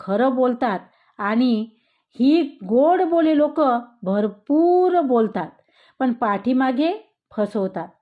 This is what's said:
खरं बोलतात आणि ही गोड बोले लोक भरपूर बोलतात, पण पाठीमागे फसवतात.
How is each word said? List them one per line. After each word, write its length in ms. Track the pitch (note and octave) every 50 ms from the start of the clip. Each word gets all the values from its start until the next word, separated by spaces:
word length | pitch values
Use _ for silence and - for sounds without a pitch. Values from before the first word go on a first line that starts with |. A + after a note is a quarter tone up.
खरं 340 | - F#3+ G3 G#3+ B3 C4+ B3
बोलतात 460 | B3+ B3+ B3 A#3+ A#3+ C4 A3+ F#3+ F3 - _ _ _ _ _ _ -
आणि 480 | G3+ G3+ A3 A#3 B3+ B3 A3+ G#3+ A3 A3+ _ _ _ _ _ _ _ _ _ -
ही 220 | B3 C#4 D#4 F4
गोड 600 | D4+ C4+ - - F#3+ F3+ A3 B3+ C#4+ E4 F4+ F#4
बोले 340 | F#4+ E4 E4+ E4 D#4+ D#4 D#4
लोक 240 | D4 D4 D4 D4 D#4+ D4+ C4 A#3+ A#3+ A#3+ - _ _
भरपूर 1000 | F#3+ F3+ G3 G#3 G#3+ G#3 G#3 - _ - C#4+ D#4 E4+ F4 F4+ F4+ F#4 F#4 F4+ F4
बोलतात, 480 | D4 B3+ B3 A#3 A3+ G#3 - F#3+ D#3+ - - _ _ _ _ _ _ _ _ _
पण 140 | C4 B3+
पाठीमागे 800 | A#3 - A#3 G#3 G3+ G3 G3+ B3 C4 B3+ C4 C4 B3 A#3+ D#4 E4 G4+ A4 - _ _ _ _ _ -
फसवतात. 520 | A3 G#3 G3+ - G#3+ F#3+ F#3 F#3+ E3 E3 - - _